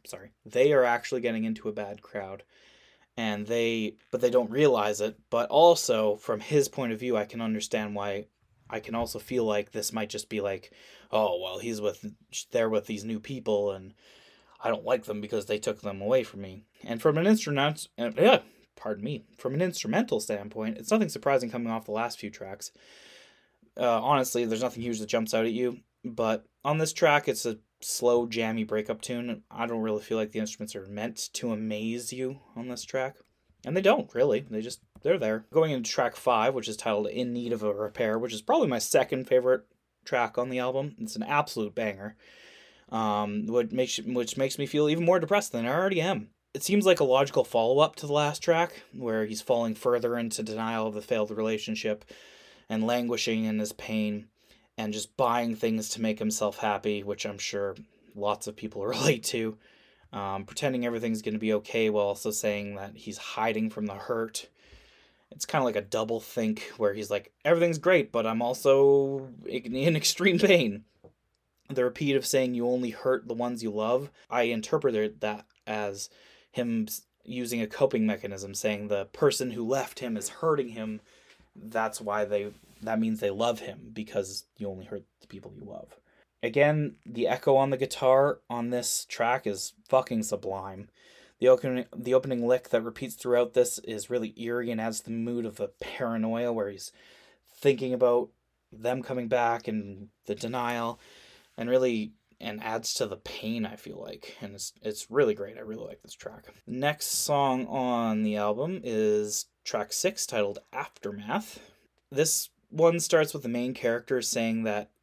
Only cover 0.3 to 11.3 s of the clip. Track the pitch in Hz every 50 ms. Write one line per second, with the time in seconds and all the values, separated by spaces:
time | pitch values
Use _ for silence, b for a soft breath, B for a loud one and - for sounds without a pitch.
0.3 | _ _ - 110 - 123 135 147 147 131 123 120 120 117 - - 135 123 120 117
1.3 | 113 110 110 110 110 110 - 110 107 107 104 101 104 107 - - - 104 98 95
2.3 | 98 101 - b b b b b b b b b b b b b - 120 113 107
3.3 | 104 104 104 107 117 117 117 117 113 113 107 104 - _ _ - - 117 127 123
4.3 | 123 123 117 107 117 143 151 143 123 107 104 107 104 104 104 110 107 _ _ -
5.3 | 117 117 120 - - 151 170 170 165 - - - 117 110 110 107 104 - - -
6.3 | 113 104 104 - 151 147 139 139 - 143 127 117 110 107 123 123 117 107 104 -
7.3 | - 117 113 110 110 104 107 - - 107 107 104 104 101 101 101 98 104 107 _
8.3 | _ _ _ _ _ _ _ - 113 107 - - 113 117 117 110 - 104 - -
9.3 | 127 123 113 110 104 104 104 - - 110 - - 110 113 104 107 - 104 - -
10.3 | 113 104 98 98 98 92 - - B B B B B B B B 110 110 107 95